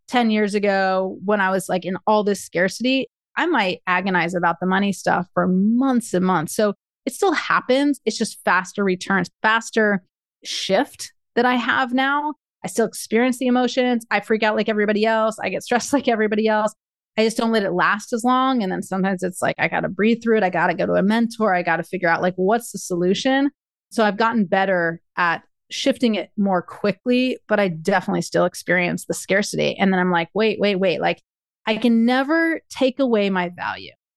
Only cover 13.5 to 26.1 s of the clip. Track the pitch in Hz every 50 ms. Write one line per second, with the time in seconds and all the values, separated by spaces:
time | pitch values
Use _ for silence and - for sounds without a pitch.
13.5 | 247 247 254 240 - 269 247 247 247 233 233 - 220 208 202 - 226 214 226 214
14.5 | 214 220 208 220 220 208 208 208 214 214 214 220 226 220 220 220 220 - - 190
15.5 | 180 - - - 240 226 - - 294 269 - 254 233 214 220 208 220 214 220 214
16.5 | 214 214 214 214 - _ _ _ _ _ _ _ - 220 220 226 220 - 233 226
17.5 | 226 220 196 175 175 180 156 170 202 214 - - 247 220 226 247 254 254 262 262
18.5 | 262 240 196 185 180 175 - - 185 190 185 196 196 180 180 180 180 - - -
19.5 | 160 - 156 165 - 165 165 - 196 - 202 226 233 233 226 233 220 220 196 185
20.5 | 180 165 165 180 165 - 175 - 175 180 185 202 220 233 233 226 226 - 214 202
21.5 | 185 180 175 170 165 165 170 - - 185 180 165 165 156 180 180 180 180 185 190
22.5 | 226 240 240 - - 185 - - 185 170 175 180 196 190 - 262 269 269 277 285
23.5 | - _ _ _ _ _ _ _ - 233 220 208 196 208 226 226 233 226 202 165
24.5 | 202 190 196 190 190 180 170 165 170 170 _ _ - - 180 170 160 - - _
25.5 | _ _ _ - - - - 277 247 - 254 233